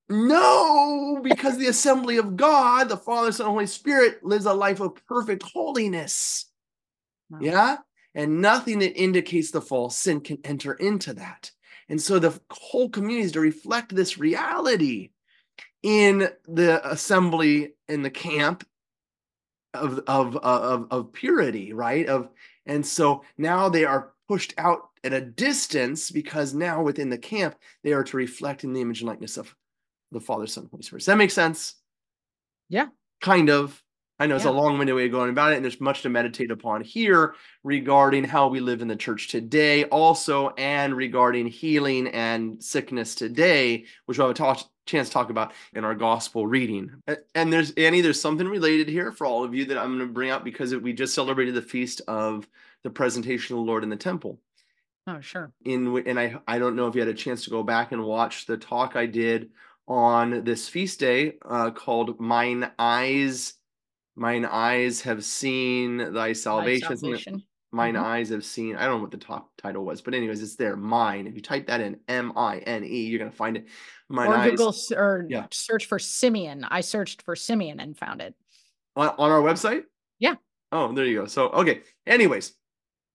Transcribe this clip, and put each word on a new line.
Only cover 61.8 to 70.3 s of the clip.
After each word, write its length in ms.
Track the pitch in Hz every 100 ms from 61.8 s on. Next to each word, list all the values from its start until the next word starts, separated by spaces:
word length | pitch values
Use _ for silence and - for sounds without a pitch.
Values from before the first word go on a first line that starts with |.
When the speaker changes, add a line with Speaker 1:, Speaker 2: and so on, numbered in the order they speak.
| - 117 117 110
Speaker 1:
Mine 520 | 117 120 120 123 123 -
Eyes, 760 | 117 120 131 139 139 127 - - _ _ _ _ _ -
Mine 280 | 117 120
Eyes 580 | 117 110 117 123 123 117
Have 220 | 127 110
Seen 760 | 101 - 135 131 127 123 123 120
Thy 120 | 95
Speaker 2:
Thy 240 | 107 113
Speaker 1:
Salvation, 540 | 113 113 107 120 127 165
something 240 | 120 135
like 80 | 117
Speaker 2:
Salvation. 240 | - - - _ _
Speaker 1:
Mine 220 | 117 117
Speaker 2:
Mm-hmm. 100 | 113
Speaker 1:
Eyes 260 | 104 117 110
Have 140 | 110
Seen. 340 | - - 113 98
I 80 | 131
don't 120 | 120
know 60 |
what 80 | 101
the 60 | -
top 340 | - - - -
title 280 | 101 95 92
was, 160 | 87
but 140 | - 127
anyways, 260 | 110